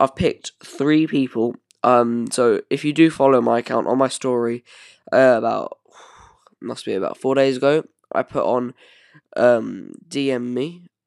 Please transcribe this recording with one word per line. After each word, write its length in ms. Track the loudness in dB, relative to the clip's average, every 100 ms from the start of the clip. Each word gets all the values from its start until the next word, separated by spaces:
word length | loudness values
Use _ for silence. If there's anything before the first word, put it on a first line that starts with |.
I've 120 | 0
picked 380 | 0 -4 -4 -16 _
three 460 | -20 -4 0 2 2
people. 480 | -2 -2 -2 -2 -4 _ -2
Um, 460 | 2 4 2 -2 -4
so 300 | 0 2 2 -2
if 140 | -4
you 80 | -2
do 180 | 2 2
follow 300 | 4 2 4
my 200 | 2 0
account 280 | -2 -4 -2
on 100 | 0
my 120 | -2
story, 560 | -2 -4 -2 -2 -6 _ -20 -20 _ -2
uh, 220 | 4 4 4
about, 400 | 0 -4 -8 -14 _ -20 -20 -20 -20 _ _ _
must 240 | -12 -10
be 120 | -6 -4
about 220 | -6 -4
four 160 | -2
days 220 | 2 2 2
ago, 300 | 2 0 -2 _ _
I 120 | -4
put 200 | -4 -2
on, 300 | 0 -2 -4 -12 -20 _ _ _ _ 0
um, 560 | 2 2 -2 -12 -14 -20 _
"D 260 | -4 -2
M 220 | -2 -4
me 360 | -6 -6 -10 -20 _